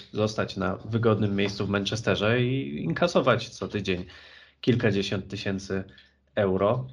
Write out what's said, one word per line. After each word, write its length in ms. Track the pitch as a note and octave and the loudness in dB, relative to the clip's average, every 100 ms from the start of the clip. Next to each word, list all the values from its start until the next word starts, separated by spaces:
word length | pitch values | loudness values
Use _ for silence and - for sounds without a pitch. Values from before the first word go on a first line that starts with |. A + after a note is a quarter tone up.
| - | -8
zostać 460 | - G#2+ G#2+ G2 G2 | -2 -2 0 -4 -2
na 180 | F#2 F#2+ | -2 -4
wygodnym 600 | G#2+ A2+ A2+ G#2+ G#2 G2 | -2 2 4 4 2 0
miejscu 300 | G2+ - G2 | -2 -2 -2
w 40 | |
Manchesterze 720 | G2+ G2 G#2+ - F#2 G#2 B2 | 0 0 -2 0 2 2 2
i 420 | B2 C3+ C#3 D3 | 0 -2 -4 -6
inkasować 680 | D#3 D#3+ F3 F#3 C3 A2 - | -4 0 2 2 4 2 0
co 180 | - G2 | -8 -6
tydzień 380 | G#2 G2 F2 F2+ - - - - _ | -4 -2 -2 -4 -14 -20 -20 -20 _
kilkadziesiąt 680 | - A#2 A#2 G2 G2 G2+ - | 2 4 4 2 0 -4 -6
tysięcy 560 | G2+ G#2 F#2+ - F#2+ F#2+ - - _ _ - | -6 -4 -4 -4 -6 -6 -14 -20 _ _ 0
euro, 520 | G2+ F#2 G2+ B2+ C3 | 2 4 2 0 -4